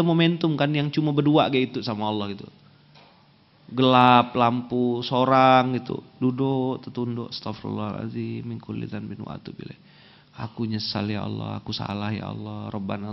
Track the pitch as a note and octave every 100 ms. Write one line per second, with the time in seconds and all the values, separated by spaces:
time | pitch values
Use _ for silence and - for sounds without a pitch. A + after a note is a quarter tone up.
0 | E3+ E3 E3 E3+ E3 D3 D3 D3+ D3 D#3+
1 | D#3 D3 C#3+ D3+ A2 C3+ B2+ B2 G#2 G#2+
2 | G#2+ G#2+ G2+ G2 - - _ _ _ -
3 | - _ _ _ _ _ - B2 C3 B2+
4 | B2+ B2 A#2+ B2 A#2+ B2 B2 B2 B2 A#2+
5 | B2 B2+ B2+ C3 C3 B2+ B2+ B2 B2 -
6 | - - B2+ B2+ C3+ C3+ C3 B2+ - A#2+
7 | A#2+ A#2 A2+ - A2 G#2 G#2 G#2 G#2 G2
8 | A2+ A#2 A2+ A#2 A#2 A2+ A2 A2 A2+ G#2+
9 | G#2+ G#2 - - - - - - _ _
10 | - _ _ - A2+ - A2+ G#2+ - G#2+
11 | G#2 G#2 G2 G#2+ G#2+ G#2 G#2+ G#2+ A2 G2+
12 | G#2 G#2 G2 G#2+ G#2+ G#2+ G#2+ G#2 G2 G2+
13 | G#2